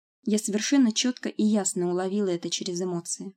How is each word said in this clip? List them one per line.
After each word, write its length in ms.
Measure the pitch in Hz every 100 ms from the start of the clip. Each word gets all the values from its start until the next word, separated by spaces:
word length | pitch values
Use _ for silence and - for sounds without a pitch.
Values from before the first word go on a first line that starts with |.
| _ _
Я 160 | - 214
совершенно 520 | - 208 - 277 233
чётко 380 | 214 254 - -
и 140 | -
ясно 480 | 214 214 190 180 175
уловила 380 | 180 185 202 196
это 200 | 170 170
через 320 | - - 175
эмоции. 540 | 185 175 170 - 190